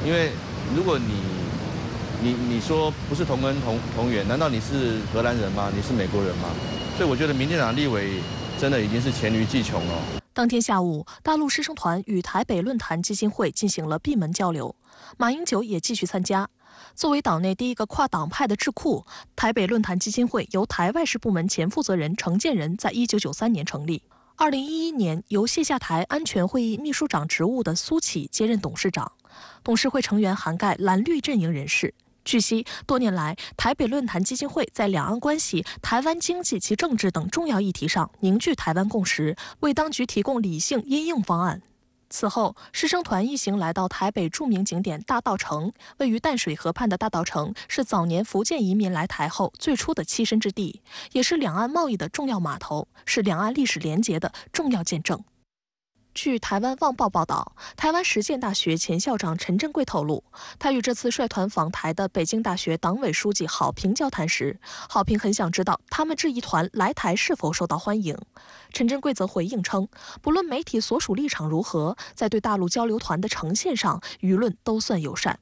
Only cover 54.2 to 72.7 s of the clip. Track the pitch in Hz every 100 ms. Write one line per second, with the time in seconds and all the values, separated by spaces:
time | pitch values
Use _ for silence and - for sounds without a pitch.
54.2 | - - - - 302 226 170 160 - 170
55.2 | - _ _ _ _ _ _ _ _ -
56.2 | 285 240 - 202 247 269 302 262 220 180
57.2 | 160 - - - - - 311 339 370 214
58.2 | 208 269 240 196 175 165 - 165 277 220
59.2 | 175 160 - 185 311 302 262 170 147 151
60.2 | _ - - - 294 262 226 240 240 233
61.2 | 233 - 190 185 160 - 160 170 190 -
62.2 | 160 220 226 185 - 165 170 220 247 156
63.2 | 208 202 160 - 139 - 190 233 277 -
64.2 | 160 - 139 - - - - 208 196 214
65.2 | 208 208 190 175 190 - _ - 311 302
66.2 | 330 240 - 165 175 226 190 - 196 208
67.2 | - 339 156 165 175 156 208 214 180 -
68.2 | - - - - - - 233 277 285 262
69.2 | 185 190 175 240 180 196 190 - - -
70.2 | 294 330 349 262 330 220 - 247 - 196
71.2 | 294 - 156 156 - 165 156 214 - -
72.2 | 214 214 220 202 175